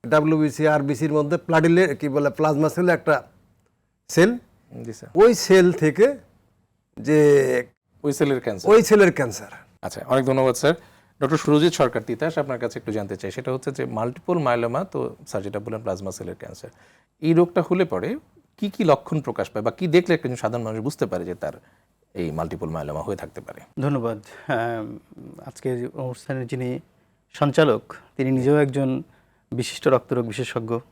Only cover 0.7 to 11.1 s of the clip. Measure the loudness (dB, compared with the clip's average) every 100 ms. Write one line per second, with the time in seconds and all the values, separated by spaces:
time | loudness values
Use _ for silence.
0.7 | 2 0 -4 -2 -2 -2 -4 0 2 4
1.7 | 4 2 0 -2 0 -2 0 0 2 0
2.7 | 0 0 0 0 -2 -2 _ _ _ _
3.7 | _ _ _ _ 2 2 2 _ _ _
4.7 | -16 -16 -16 -6 6 6 6 6 6 6
5.7 | 4 0 4 2 2 _ _ _ _ _
6.7 | _ _ -10 0 4 6 6 4 0 -4
7.7 | _ _ _ -6 0 0 0 -4 -4 6
8.7 | 6 6 6 6 4 -4 -4 -14 -20 _
9.7 | _ -12 -12 0 2 2 4 2 4 2
10.7 | 0 -8 _ _